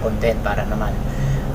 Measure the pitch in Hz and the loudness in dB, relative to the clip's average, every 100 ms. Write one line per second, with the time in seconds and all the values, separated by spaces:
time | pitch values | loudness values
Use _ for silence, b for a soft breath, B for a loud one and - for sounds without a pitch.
0 | 113 104 117 110 104 104 104 107 104 107 | 0 0 0 2 0 0 0 0 0 0
1 | - B 135 B B | -2 B 0 B B